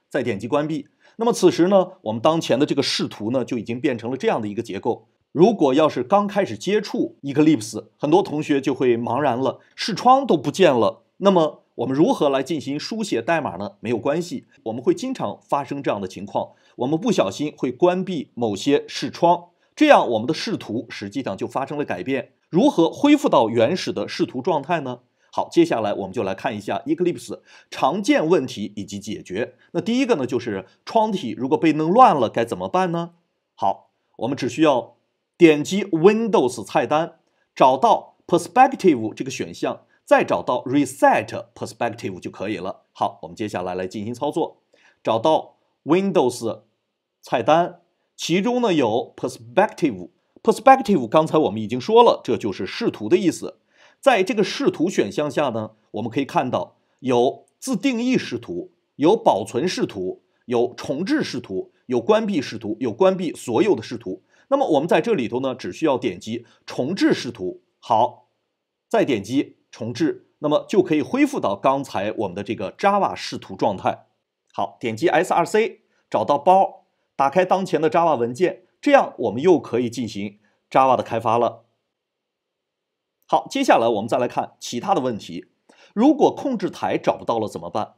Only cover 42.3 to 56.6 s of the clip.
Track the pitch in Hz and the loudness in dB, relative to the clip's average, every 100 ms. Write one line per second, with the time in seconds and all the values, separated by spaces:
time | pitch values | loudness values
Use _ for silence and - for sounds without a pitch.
42.3 | - 98 90 95 - _ - 101 - 82 | -8 -8 -6 -8 -12 _ -6 -6 -6 -16
43.3 | 85 107 90 92 90 92 110 107 120 147 | -10 -8 -6 -6 -6 -8 -8 -10 -6 -4
44.3 | 165 139 - _ _ _ _ - 113 156 | -4 -6 -8 _ _ _ _ -2 0 2
45.3 | 156 - _ _ _ 131 180 196 170 127 | 0 -2 _ _ _ 0 0 2 2 0
46.3 | - 113 - _ _ _ _ _ _ - | -2 -6 -8 _ _ _ _ _ _ -4
47.3 | 135 113 160 - - _ _ _ - - | -2 4 4 2 -6 _ _ _ -12 -2
48.3 | 180 220 247 233 160 113 117 - - 127 | 0 2 0 2 2 2 0 -4 -8 -10
49.3 | - 117 123 214 - 151 95 82 _ _ | -8 -4 0 0 0 -4 -4 -12 _ _
50.3 | _ - - 269 262 226 185 113 156 160 | _ 0 4 6 6 4 0 2 2 2
51.3 | 160 113 110 107 123 - 226 233 - - | 2 0 -2 -4 -4 4 6 6 4 -2
52.3 | 104 107 92 95 - 226 - 104 185 175 | -2 -4 -6 -10 -4 -4 -4 0 2 2
53.3 | - 90 - _ _ _ _ 269 226 190 | -2 -10 -14 _ _ _ _ 2 4 2
54.3 | 214 196 - 269 - 175 - 104 156 151 | 0 -2 0 -2 0 -2 0 -2 -2 -4
55.3 | 139 139 110 107 - _ 104 117 135 127 | -2 -2 -2 -8 -12 _ -8 -4 -4 -2
56.3 | - 127 107 | -2 0 -2